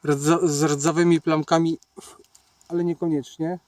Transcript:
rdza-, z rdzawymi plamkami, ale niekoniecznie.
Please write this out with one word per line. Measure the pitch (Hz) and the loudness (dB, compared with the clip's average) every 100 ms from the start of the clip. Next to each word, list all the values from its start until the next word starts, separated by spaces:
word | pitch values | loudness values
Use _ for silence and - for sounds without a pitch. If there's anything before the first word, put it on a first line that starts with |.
| 147 | -2
rdza-, | 143 147 170 175 | 0 2 2 0
z | 143 | 0
rdzawymi | 151 143 156 160 170 165 | 0 0 0 2 4 2
plamkami, | 165 156 147 165 165 165 _ - - - _ _ _ _ _ | 2 -2 0 0 0 -4 _ -20 -20 -20 _ _ _ _ _
ale | 170 | -4
niekoniecznie. | 170 160 170 151 127 - 160 180 | -4 -2 -2 -4 -6 -8 -8 -8